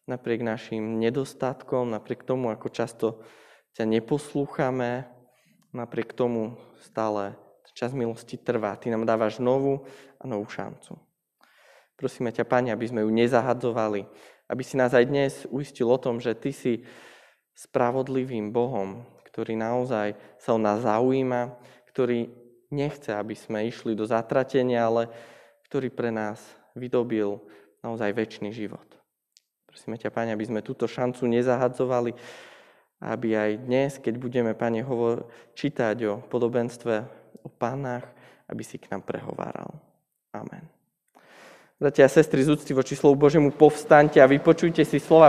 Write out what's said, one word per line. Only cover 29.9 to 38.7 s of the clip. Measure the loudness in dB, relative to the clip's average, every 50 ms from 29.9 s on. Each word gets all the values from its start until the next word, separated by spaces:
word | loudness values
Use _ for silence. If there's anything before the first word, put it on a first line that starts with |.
| -12
ťa, | -8 -8 -8
Pane, | -6 -4 -4 -4 -4
aby | -6 -6
sme | -6 -6 -6
túto | -6 -8 -8 -6 -6 -6
šancu | -4 -4 -4 -4 -4 -4 -2 0
nezahadzovali, | 0 0 2 0 0 0 0 -2 0 -2 -2 -2 0 -2 -2 -4 -6 -10 -16 -20 -20 -20 -20 -20 -20 -20 -20 _ _ _ _ _ _ -16
aby | -10 -8 -8 -4 -2 -2 0 0
aj | 0 -2 -2 -4 -4
dnes, | -2 0 0 0 0 -4 -6 -6
keď | -6 -6 -4
budeme, | -6 -4 -2 0 0 0 -2 -2
Pane, | -2 -2 -2 -2 -4
hovor-, | -4 -2 -2 0 0 -2 -2 -6 -14 -20 -20 -20 _ -16
čítať | -6 -6 -6 -2 -2 -2 -2 -2 -2 -2 -4
o | -4 -4
podobenstve | -8 -6 -2 0 0 0 0 0 -2 -4 -6 -8 -4 -4 -2 -2 -4 -8 -16 -20 -20 -20 _ -20 -20
o | -18 _
panách, | -6 -6 -6 -4 -6 -6 -6 -8 -8 -10 -14 -20 -20 -20 -20 -20 _ _ -14
aby | -12 -12 -12
si | -12